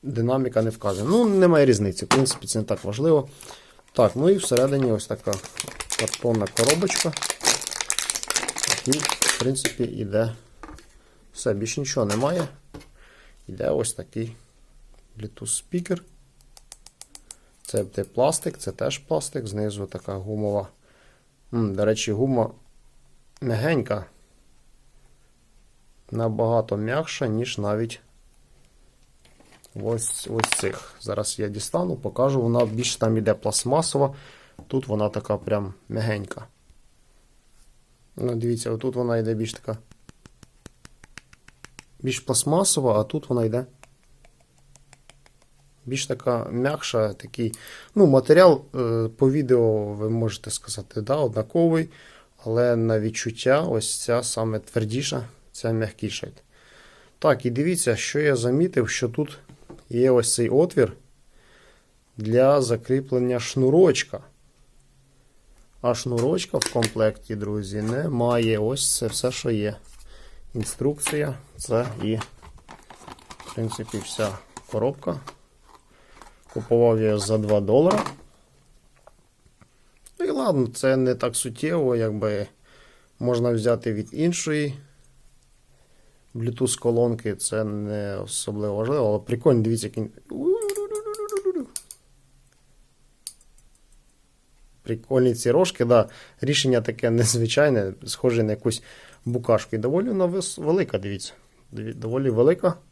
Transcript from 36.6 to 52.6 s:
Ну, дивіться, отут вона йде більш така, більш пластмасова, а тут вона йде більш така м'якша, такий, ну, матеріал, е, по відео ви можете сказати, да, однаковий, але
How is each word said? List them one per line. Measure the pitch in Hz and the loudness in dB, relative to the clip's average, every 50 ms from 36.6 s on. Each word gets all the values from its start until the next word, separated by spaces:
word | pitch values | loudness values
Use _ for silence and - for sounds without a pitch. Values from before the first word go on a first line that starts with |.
| _ _ - - - _ _ _ _ _ _ _ _ _ _ _ _ _ _ - - - _ _ _ _ _ _ _ _ _ | _ _ -20 -20 -20 _ _ _ _ _ _ _ _ _ _ _ _ _ _ -20 -20 -20 _ _ _ _ _ _ _ _ _
Ну, | - - 123 117 | -6 -4 -4 -2
дивіться, | 117 117 117 120 113 - 117 | -2 -2 -2 -2 -2 -2 -4
отут | 113 110 - 131 127 | -6 -4 -4 -4 -2
вона | 123 123 120 117 117 | -2 -2 0 0 0
йде | 110 110 113 | 0 0 -2
більш | 107 113 110 - | -2 -4 -6 -8
така, | - - - 110 110 - _ - _ _ - - _ _ - _ _ - _ _ _ _ - _ _ _ - - _ - _ - - _ _ - _ _ - _ _ _ - _ - - _ _ - | -10 -8 -10 -10 -10 -10 _ -20 _ _ -20 -20 _ _ -20 _ _ -20 _ _ _ _ -20 _ _ _ -20 -20 _ -20 _ -20 -20 _ _ -20 _ _ -20 _ _ _ -20 _ -20 -20 _ _ -8
більш | - 131 123 120 | -6 -6 -6 -6
пластмасова, | - - 123 - - 143 151 175 196 190 - 156 135 123 107 104 | -4 -2 -2 0 2 2 2 2 2 2 0 2 2 2 2 2
а | 107 | 2
тут | - - 156 - - | 0 -4 -8 -4 -2
вона | 131 120 113 | -2 0 0
йде | 110 107 120 131 127 - _ - _ _ _ _ _ - _ - - _ _ _ _ _ _ _ _ - - - _ - _ _ _ - _ _ - _ _ _ _ _ _ _ _ _ _ _ | 0 0 -2 -4 -6 -14 _ -20 _ _ _ _ _ -20 _ -20 -20 _ _ _ _ _ _ _ _ -20 -20 -20 _ -20 _ _ _ -20 _ _ -20 _ _ _ _ _ _ _ _ _ _ _
більш | 123 127 135 - | -6 -6 -6 -4
така | - 131 123 - 131 123 117 - - | -4 -6 -2 0 0 0 0 -2 -4
м'якша, | - 120 127 139 151 - - - - 117 110 107 101 | -2 0 0 0 -2 -2 -6 -2 0 0 0 0 -2
такий, | - - - - - 120 110 110 - - - - - - - _ | -6 -14 -16 -6 -4 -4 -4 -4 -6 -12 -18 -20 -20 -20 -4 _
ну, | 208 202 156 | 6 8 8
матеріал, | 135 131 123 - 156 170 185 180 151 131 - - - | 8 6 6 8 8 10 10 10 8 6 0 -8 -4
е, | 127 127 117 113 113 113 110 113 - | -2 0 0 0 0 0 -2 0 2
по | 139 131 | 4 4
відео | 131 156 139 123 127 120 117 113 110 107 104 | 4 2 2 4 4 6 6 4 4 2 -2
ви | 104 104 101 107 110 | -4 -6 -4 -2 -2
можете | 113 117 117 110 - - - 107 | 0 0 0 -2 -4 -6 -8 -8
сказати, | - - - - - - 98 - - 113 | -8 -8 -8 -8 -10 -10 -10 -8 -8 -8
да, | 107 107 135 | -2 -2 0
однаковий, | 151 147 120 110 110 107 110 - 170 170 170 160 165 160 165 - - - - - - - _ _ _ - | 0 0 0 0 -2 -4 0 2 4 4 4 4 2 0 -2 -8 -20 -20 -20 -20 -20 -20 _ _ _ -6
але | 113 113 120 | -2 0 2